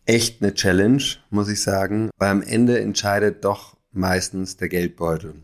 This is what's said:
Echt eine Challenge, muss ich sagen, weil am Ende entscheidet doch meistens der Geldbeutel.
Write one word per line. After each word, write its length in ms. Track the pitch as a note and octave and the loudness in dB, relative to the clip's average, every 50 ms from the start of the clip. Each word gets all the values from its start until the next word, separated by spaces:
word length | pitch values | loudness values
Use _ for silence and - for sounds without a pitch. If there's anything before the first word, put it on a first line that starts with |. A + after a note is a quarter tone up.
| _ - | _ 2
Echt 320 | A2+ A#2 A2+ A2+ - - | 2 2 2 -2 -2 -2
eine 120 | G#2 G2+ F#2+ | -2 -2 0
Challenge, 500 | - - G2 F2+ F#2+ G2 A2 C3 C#3+ C#3 - - - _ _ | 0 2 2 4 4 4 4 4 2 0 -4 -8 -12 _ _
muss 180 | G2+ G#2 G2+ G#2 | -4 -2 -2 -2
ich 120 | G#2 G2+ | -4 -4
sagen, 480 | - G#2+ G2 G2 G2 F#2+ G#2 G#2+ A2 G#2+ - | -2 -2 -2 0 -2 -2 -2 -2 -4 -4 -2
weil 120 | - G2 G2+ | -2 0 2
am 120 | G2 G2+ | 2 0
Ende 380 | - - A2+ A2+ B2 A#2+ A#2+ A2 | 0 0 2 2 4 4 2 2
entscheidet 640 | G#2+ G#2 G2 - - G#2 G2+ G2+ G#2 G#2 G2+ - - | 0 -2 -4 -2 0 0 2 2 2 0 0 0 -2
doch 320 | G2 G2+ - - - _ _ _ _ | -2 -2 -4 -8 -16 _ _ _ _
meistens 640 | - F#2 F#2 F#2 F#2 F#2+ F#2+ - - F#2 F#2+ F#2 - | -4 -2 0 0 0 0 -2 -4 -6 -8 -8 -8 -8
der 140 | - - E2 | -8 -6 -4
Geldbeutel. 640 | F2+ F2+ F2 F2 - - E2+ E2 D#2+ D#2+ - D#2+ D2+ D#2 | -2 -2 -2 -4 -4 -4 -4 -2 -2 -4 -6 -10 -16 -18